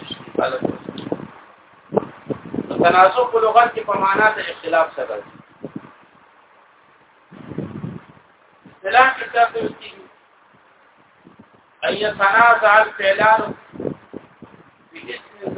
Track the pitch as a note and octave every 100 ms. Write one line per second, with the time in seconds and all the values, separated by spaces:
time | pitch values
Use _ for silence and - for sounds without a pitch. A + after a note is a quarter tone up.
0 | - - - - - - - - - -
1 | - - - - - - _ _ - -
2 | - - - - - - - - F3 F#3
3 | F#3 - - - A3 A#3 A#3 A3 G#3+ G3
4 | G3 G3 G#3+ G#3 - - E3 E3 D#3+ C#3+
5 | A#2+ G#2+ - - - _ - - - -
6 | _ _ _ _ _ _ _ _ _ _
7 | _ _ _ - - - - - - -
8 | - - _ _ _ _ - _ C#4+ A#3+
9 | C4 - - A#3 A#3 A3+ G#3+ - - -
10 | - _ _ _ _ _ _ _ _ _
11 | _ _ - - - _ _ _ D#3+ G3+
12 | G#3+ G3+ G3 A3 A#3 A#3 G#3+ G#3+ - -
13 | G3 G3 G#3+ A3 - - - - - -
14 | _ - - _ - - _ _ _ E4
15 | F#4 - - G3+ G3